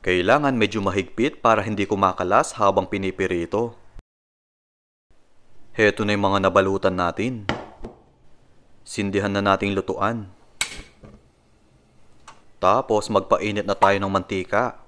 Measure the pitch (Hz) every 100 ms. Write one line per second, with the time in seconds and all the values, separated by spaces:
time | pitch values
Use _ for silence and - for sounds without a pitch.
0 | 95 90 90 143 143 123 104 104 98 98
1 | 92 - 131 - 117 107 101 104 98 98
2 | 95 92 90 110 151 - 101 98 92 101
3 | 95 - 92 90 85 92 117 - - -
4 | _ _ _ _ _ _ _ _ _ _
5 | _ _ _ - - - - - 107 101
6 | 104 101 98 98 95 95 98 98 95 90
7 | 87 90 117 120 98 - - - - -
8 | _ _ - - _ - _ - - -
9 | 101 98 101 98 98 98 101 98 - -
10 | 101 117 95 - - - - - - _
11 | - - _ _ _ _ _ _ _ _
12 | - - - - - - 92 113 - 107
13 | - 104 - 107 107 104 101 98 98 101
14 | 98 98 92 92 90 104 120 -